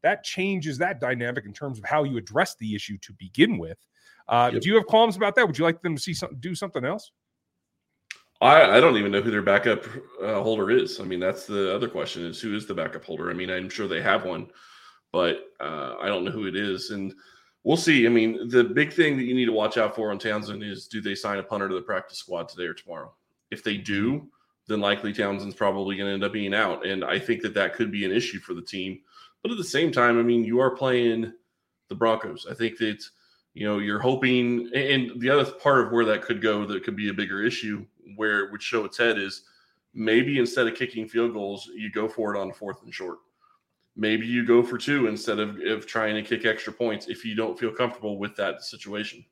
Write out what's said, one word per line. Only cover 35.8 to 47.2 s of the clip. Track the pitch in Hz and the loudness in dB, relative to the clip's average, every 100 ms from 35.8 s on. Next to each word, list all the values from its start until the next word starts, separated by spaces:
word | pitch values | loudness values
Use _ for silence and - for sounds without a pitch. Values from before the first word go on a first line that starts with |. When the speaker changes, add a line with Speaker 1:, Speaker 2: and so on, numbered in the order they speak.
Speaker 2:
of | 107 | 4
where | 117 | 2
that | 110 104 | 4 2
could | - 110 | 0 0
go | 110 104 | 0 0
that | 101 101 | -2 -6
could | - | -6
be | 101 104 | -4 -4
a | |
bigger | 98 98 98 | -2 -4 -2
issue, | 110 120 110 104 104 _ 87 | -2 -2 -6 -8 -10 _ -20
where | 101 107 104 | -4 0 0
it | 101 | -2
would | 104 | -6
show | - 117 | -2 -2
its | 101 - | -2 0
head, | 117 107 | 2 2
is | 95 - _ _ _ _ _ | -2 -8 _ _ _ _ _
maybe | - 110 113 135 139 | -4 4 4 4 0
instead | 117 127 113 | 0 2 0
of | 113 | 0
kicking | 127 113 110 | -6 -6 -4
field | 113 117 | 0 0
goals, | 107 101 101 - | -2 -8 -8 -12
you | 107 107 | -12 -8
go | 104 110 | -4 -4
for | 110 107 | -2 -4
it | 101 | -2
on | 95 | -6
fourth | - 101 90 | -8 -12 -12
and | - | -14
short. | - 92 76 _ _ _ _ _ _ _ - | -12 -10 -12 _ _ _ _ _ _ _ -4
Maybe | 107 113 | 0 0
you | 117 123 117 | 0 0 6
go | 120 | 6
for | 120 123 | 6 -2
two | - 143 113 | 0 2 2
instead | 110 117 107 | 0 -4 -2
of, | 104 104 | -2 -4
of | 98 107 | -4 -4
trying | - 113 107 | -4 -2 -2
to | 107 | -2
kick | 107 113 113 | -4 0 0
extra | 110 - | 0 -6
points | - 120 104 - | -4 -4 -4 -8
if | - | -10